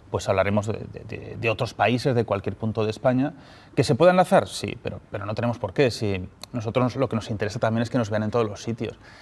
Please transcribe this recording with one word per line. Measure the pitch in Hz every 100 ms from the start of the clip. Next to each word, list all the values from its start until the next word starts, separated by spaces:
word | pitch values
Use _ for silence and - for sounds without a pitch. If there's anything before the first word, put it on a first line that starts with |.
| -
pues | 98 -
hablaremos | 95 95 104 104
de, | - -
de, | - -
de, | - - 104
de | 117
otros | - 120
países, | - 104 120 147
de | 120
cualquier | 110 101 101 98
punto | 110 110
de | 107
España. | - 131 127 147 - - - - -
¿Que |
se | 131 123
pueda | 175
enlazar? | 185 175 185 95
Sí, | - - -
pero, | - - -
pero | 104 101
no |
tenemos | 113 120 113
por | 101
qué. | - 131
Si | - 104 95 92 - -
nosotros | 123 110 123 123 131
lo | 127
que | 113
nos | -
interesa | 107 104 107
también | 113 113
es | 113
que | 127
nos | 104
vean | 107
en | 107
todos | 120 107
los | 101
sitios. | - 113 107 - - -